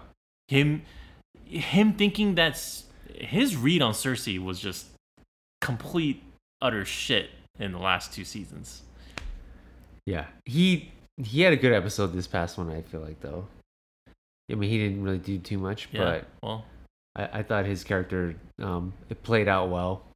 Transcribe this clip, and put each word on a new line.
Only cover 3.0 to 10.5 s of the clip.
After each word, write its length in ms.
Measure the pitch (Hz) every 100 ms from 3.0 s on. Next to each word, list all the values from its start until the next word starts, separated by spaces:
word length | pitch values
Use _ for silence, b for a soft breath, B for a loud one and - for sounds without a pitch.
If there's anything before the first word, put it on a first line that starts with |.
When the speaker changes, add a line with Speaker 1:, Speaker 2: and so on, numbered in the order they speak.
| - -
Speaker 1:
his 420 | - 190 277 151
read 240 | 127 170
on 120 | 123
Cersei 440 | 104 131 120 - 92
was 180 | 92 90
just 260 | 101 90 - - _ _ _ _ _ -
complete, 600 | - 117 - 170 156 131 - - _ -
utter 240 | 127 110 95
shit 460 | - - 110 - - - -
in 120 | 101
the 80 | 90
last 340 | 92 87 -
two 100 | -
seasons. 600 | 90 - 90 78 - - - B B B B B B B B B - - -
Speaker 2:
Yeah. 200 | 85 69 -
He, 460 | -